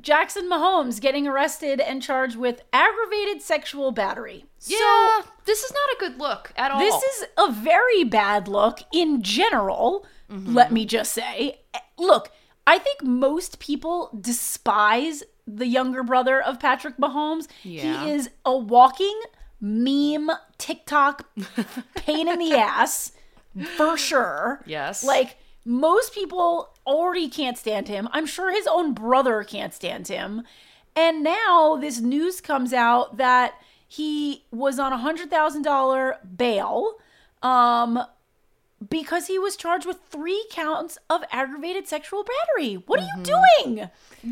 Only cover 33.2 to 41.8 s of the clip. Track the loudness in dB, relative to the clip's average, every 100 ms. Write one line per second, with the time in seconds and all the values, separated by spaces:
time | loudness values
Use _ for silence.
33.2 | 2 4 2 -4 _ _ _ -8 -4 -4
34.2 | -4 -6 _ -4 -2 0 -2 -2 -4 -4
35.2 | -2 0 2 0 0 2 2 0 -2 -4
36.2 | -8 -2 0 0 0 -2 -2 -6 _ _
37.2 | _ _ 2 4 4 4 0 -2 -4 _
38.2 | _ _ _ _ _ -18 -8 -6 -4 -4
39.2 | -2 -4 -4 -4 -2 -2 -4 -10 _ -10
40.2 | -6 -6 -6 -6 -4 -4 -6 -10 -4 -4
41.2 | -2 -6 -6 -6 -8 -8